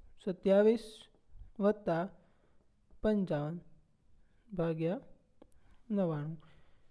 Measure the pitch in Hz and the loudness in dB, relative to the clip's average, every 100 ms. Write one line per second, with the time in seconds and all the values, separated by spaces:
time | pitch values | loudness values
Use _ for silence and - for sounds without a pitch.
0 | - - - 180 196 196 214 233 - - | -20 -12 -8 -4 4 6 6 4 -2 -20
1 | - _ _ - - - 202 208 185 165 | -20 _ _ -20 -16 0 0 0 -2 -2
2 | 190 - - _ _ - _ _ _ - | -2 -8 -20 _ _ -20 _ _ _ -4
3 | 220 214 180 151 147 175 - - _ _ | 0 0 0 -2 -4 -8 -14 -20 _ _
4 | _ - - _ - 185 165 160 160 233 | _ -20 -20 _ -14 -4 -2 -2 -2 -4
5 | - - _ - - - - - - 202 | -8 -20 _ -20 -20 -20 -20 -20 -4 0
6 | 180 151 147 160 - - - - - | 0 -2 -6 -8 -14 -20 -20 -20 -20